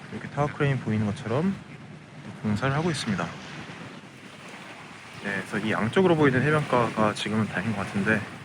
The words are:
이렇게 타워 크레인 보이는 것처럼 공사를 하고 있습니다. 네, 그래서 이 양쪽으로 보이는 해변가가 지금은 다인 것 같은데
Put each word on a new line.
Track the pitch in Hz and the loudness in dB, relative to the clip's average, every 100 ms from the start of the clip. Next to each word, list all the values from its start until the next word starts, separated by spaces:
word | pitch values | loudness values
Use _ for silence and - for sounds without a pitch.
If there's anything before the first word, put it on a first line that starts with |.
| - | -12
이렇게 | 117 - | -10 -6
타워 | 143 147 | -2 0
크레인 | - 143 131 | 2 0 0
보이는 | - 107 104 | 0 2 0
것처럼 | 101 104 127 190 190 - - - - - - - - | -2 -2 0 0 -2 -8 -16 -16 -18 -18 -16 -14 -4
공사를 | 107 107 131 139 | -2 0 0 2
하고 | 170 | 0
있습니다. | 151 - 90 82 - - - - - - - - - - - - - - - - - - - | 0 -2 -2 -2 -6 -12 -12 -12 -14 -14 -16 -18 -18 -18 -18 -16 -16 -16 -16 -16 -16 -16 -10
네, | 101 98 92 | -4 -4 -4
그래서 | 107 107 | -2 0
이 | |
양쪽으로 | 90 110 190 185 160 | 0 2 6 6 8
보이는 | 143 123 | 6 6
해변가가 | 143 151 143 123 113 110 107 | 4 4 4 4 4 4 2
지금은 | 101 104 110 101 | 2 0 2 2
다인 | 90 107 101 | 0 0 -2
것 | 95 | -2
같은데 | 101 101 107 - - | 0 2 2 0 -12